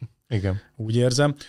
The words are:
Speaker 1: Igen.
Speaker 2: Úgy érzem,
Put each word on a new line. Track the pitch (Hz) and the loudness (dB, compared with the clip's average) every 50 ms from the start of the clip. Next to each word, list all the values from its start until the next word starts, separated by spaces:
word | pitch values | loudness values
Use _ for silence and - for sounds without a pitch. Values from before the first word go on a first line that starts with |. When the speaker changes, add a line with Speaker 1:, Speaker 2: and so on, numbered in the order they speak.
| - - _ _ _ _ | -18 -18 _ _ _ _
Speaker 1:
Igen. | 117 104 92 98 92 101 - _ _ | -4 -2 0 -2 -2 -4 -8 _ _
Speaker 2:
Úgy | - 110 107 113 | -10 -6 -2 0
érzem, | 120 120 127 123 131 147 147 143 - - | 2 2 2 2 2 2 2 0 -4 -10